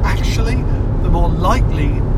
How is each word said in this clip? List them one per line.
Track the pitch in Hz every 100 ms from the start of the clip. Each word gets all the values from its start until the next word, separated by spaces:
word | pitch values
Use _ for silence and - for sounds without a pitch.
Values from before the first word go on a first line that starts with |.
actually, | - - - - 226 - - - - -
the | -
more | - -
likely | - 185 165 - - 143 135 -